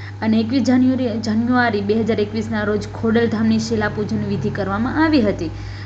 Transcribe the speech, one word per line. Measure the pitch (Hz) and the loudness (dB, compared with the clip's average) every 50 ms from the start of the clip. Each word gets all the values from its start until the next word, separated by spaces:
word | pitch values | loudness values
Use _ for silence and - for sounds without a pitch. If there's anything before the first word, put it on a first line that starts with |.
| - - - - | -12 -12 -8 -4
અને | - 220 220 220 | 0 2 2 2
એકવીસ | 226 220 262 277 220 | 2 2 0 0 2
જાન્યુઆરી, | 254 254 254 254 254 262 254 262 233 214 226 | 4 4 4 4 4 2 2 0 -2 -2 -2
જાન્યુઆરી | 208 214 214 220 240 240 254 247 240 233 208 208 | -2 -2 0 0 0 2 2 2 2 2 0 0
બે | 196 202 214 | 0 0 0
હજાર | 226 220 196 226 208 | 0 2 0 0 0
એકવીસના | 214 202 208 226 214 220 233 214 208 | 0 -2 -2 -6 -4 -4 -4 -2 -2
રોજ | 208 214 208 202 - | 0 -2 -2 -4 -6
ખોડલધામની | - - - 226 220 233 233 226 220 208 220 220 220 220 | -8 -4 -2 0 2 2 2 2 0 0 2 2 2 2
શિલાપૂજન | 220 - 233 214 214 208 208 214 208 190 220 208 202 202 | 0 0 -2 0 0 -2 -2 -2 -4 -2 -2 -2 -2 -2
વિધિ | 208 202 - 208 | -2 -2 -2 -2
કરવામાં | - - 196 190 196 208 226 262 285 302 311 | -2 -2 -2 -2 -2 -2 -2 -2 2 2 2
આવી | 320 311 285 | 4 4 4
હતી. | 220 202 185 - 175 160 - - - - - - - | 4 2 0 0 -4 -6 -6 -8 -10 -10 -10 -10 -12